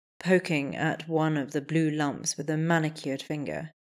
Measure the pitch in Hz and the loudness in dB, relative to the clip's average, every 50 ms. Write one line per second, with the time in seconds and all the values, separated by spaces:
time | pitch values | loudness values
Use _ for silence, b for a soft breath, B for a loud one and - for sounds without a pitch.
0 | _ _ _ _ - 175 185 180 180 - 160 143 139 131 82 - 147 160 - - | _ _ _ _ 2 4 4 4 4 2 0 0 0 -2 -2 -2 0 0 0 -2
1 | 156 160 160 156 160 160 156 147 131 143 151 147 139 - 160 165 160 156 151 151 | -4 -2 0 2 2 2 2 0 -2 -2 -4 -4 -4 0 2 2 4 4 2 0
2 | 147 143 117 - - - - - 156 156 156 156 160 165 170 160 156 151 156 - | 0 -2 -2 -4 -6 -6 -6 -4 -4 -2 0 0 2 2 4 4 2 0 -2 -4
3 | - 143 135 139 - - 151 151 139 - 76 - 160 156 - _ _ | -4 -4 -4 -4 -4 -6 -6 -4 -4 -4 -4 -6 -8 -10 -14 _ _